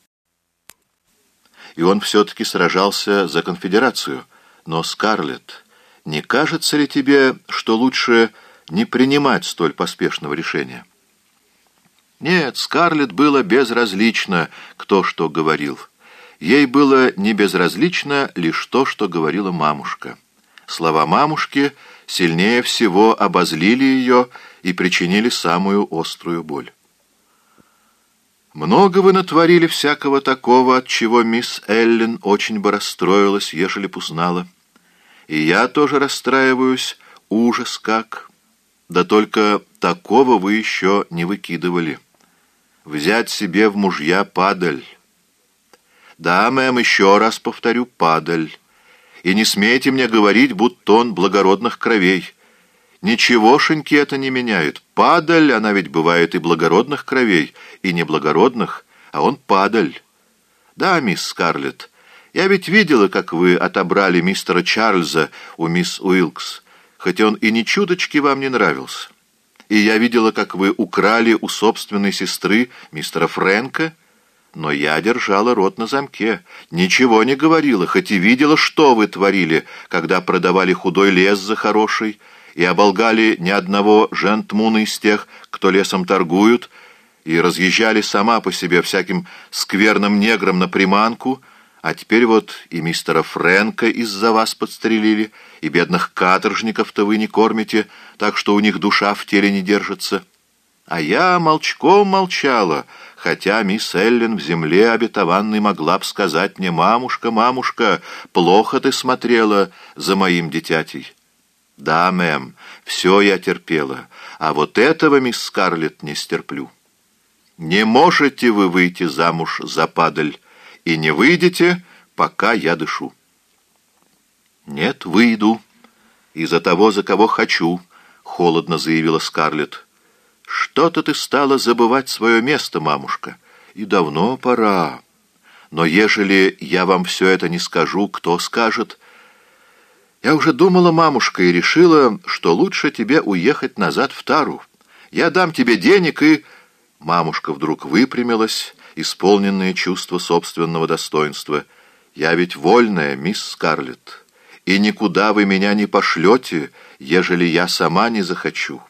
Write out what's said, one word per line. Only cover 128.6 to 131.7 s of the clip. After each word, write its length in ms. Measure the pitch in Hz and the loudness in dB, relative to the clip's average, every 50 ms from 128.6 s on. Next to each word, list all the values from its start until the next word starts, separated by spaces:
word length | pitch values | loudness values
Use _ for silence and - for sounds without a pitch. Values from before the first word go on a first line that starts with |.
| 78 78 82 76 | -2 -2 -6 -4
заявила 400 | - 80 82 80 80 80 80 80 | -2 -2 -2 0 0 0 -2 -2
Скарлетт. 680 | - - - 85 80 76 76 76 73 - - - - _ _ _ _ _ _ _ _ _ _ _ _ | -4 -6 -4 -4 -2 -2 -2 -4 -6 -8 -10 -18 -20 _ _ _ _ _ _ _ _ _ _ _ _
«Что-то 560 | - - - - - _ - 160 185 180 165 | -10 -8 -8 -8 -4 _ 0 0 0 0 -2
ты 120 | - - 143 | -4 -4 -4
стала 440 | - - - - 135 143 135 139 127 | -6 -4 -2 0 0 2 2 0 0
забывать 500 | 104 117 | 2 0